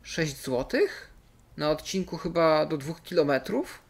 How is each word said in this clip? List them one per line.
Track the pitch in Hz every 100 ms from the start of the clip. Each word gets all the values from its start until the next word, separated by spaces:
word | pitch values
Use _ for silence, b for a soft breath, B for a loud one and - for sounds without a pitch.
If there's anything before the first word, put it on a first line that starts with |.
sześć | - - 156 139
złotych? | - 127 135 262 403 - - - _ _ _ -
Na | 151
odcinku | 151 - 190 175 160
chyba | 175 170 160 156 156
do | 156
dwóch | 139 165
kilometrów | - 175 147 135 - 226 370 -